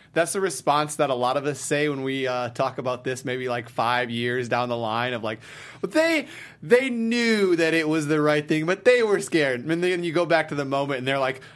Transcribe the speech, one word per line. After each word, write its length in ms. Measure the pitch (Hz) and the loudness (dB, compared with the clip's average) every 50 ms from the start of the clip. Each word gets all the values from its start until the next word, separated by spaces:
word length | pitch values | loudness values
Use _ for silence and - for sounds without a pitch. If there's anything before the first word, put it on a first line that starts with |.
| - _ - | -18 _ 0
that's 200 | 160 170 170 - | 0 0 0 0
the 80 | 202 | -2
response 560 | 190 185 156 - - 156 143 147 151 147 - - | -2 -2 -2 -2 0 2 2 2 2 0 0 0
that 120 | 151 139 | 0 0
a 60 | 131 | 2
lot 220 | 123 123 123 131 143 | 2 2 2 2 0
of 80 | 135 147 | 0 -2
us 120 | 139 - | -4 -4
say 300 | - - 147 147 151 151 | -4 -2 0 0 0 0
when 140 | 143 135 135 | -2 -2 -4
we, 240 | 135 135 135 131 127 | -4 -2 -2 -2 -2
uh, 220 | 123 123 123 117 | -2 -2 -4 -4
talk 280 | 117 - 135 127 123 - | -2 -2 -2 -2 -2 -4
about 260 | 127 127 127 123 - | -4 -4 -4 -4 -4
this 220 | 131 131 123 - | -6 -6 -6 -4
maybe, 240 | 131 127 127 127 127 | -6 -6 -4 -4 -4
like, 180 | 120 123 117 120 | -4 -4 -6 -6
five 440 | - - 113 117 123 123 123 117 | -4 -2 0 2 2 2 0 -2
years 360 | 120 117 117 120 120 127 123 113 | -2 -4 -2 -2 -2 -2 -2 0
down 220 | 123 120 123 120 | 0 0 0 0
the 80 | 120 117 | -2 -4
line 360 | 117 107 110 117 120 127 127 | -2 -2 -2 -2 -2 -2 -4
of, 100 | 113 107 | -4 -4
like, 160 | 107 113 110 - - - - - - - - | -6 -6 -8 -10 -16 -20 -18 -18 -20 -12 -8
"But 100 | - 185 | -6 -2
they, 360 | - 311 320 330 330 302 254 - - - - - - - | 2 2 2 2 2 0 -2 -6 -10 -18 -18 -20 -18 -14
they 300 | - 151 226 247 269 269 | 0 2 4 4 4 2
knew 640 | 240 233 226 226 233 240 233 226 220 214 196 185 175 | -2 -2 -2 0 0 2 2 2 2 4 4 4 4
that 180 | 165 165 160 160 | 4 4 4 2
it 160 | 165 156 151 | 2 2 2
was 160 | 156 165 151 | 0 0 0
the 160 | 143 156 151 | 2 2 2
right 260 | 147 151 151 151 147 151 | 4 4 2 2 2 0
thing, 200 | 156 156 156 170 | 0 0 0 0
but 180 | 190 196 - | -2 0 4
they 160 | 247 247 247 | 4 4 4
were 180 | 226 214 202 175 | 4 2 2 0
scared." 440 | - - - 160 143 135 127 123 123 | 0 0 0 2 2 2 0 -2 -2
And 180 | 156 165 170 175 | -2 -2 0 0
then 200 | 180 185 175 175 | 0 0 0 -2
you 80 | 170 | 0
go 160 | 147 175 175 156 | 0 0 2 4
back 220 | 165 160 156 156 | 4 2 2 0
to 60 | 156 | -2
the 100 | 143 139 | -4 -4
moment 340 | 135 139 139 143 139 139 123 | -2 -2 -2 -2 -2 -4 -4
and 80 | 123 135 | -2 -2
they're 100 | 139 139 | 0 0
like, 220 | 131 131 131 - - - - | 0 -2 -2 -6 -10 -20 -20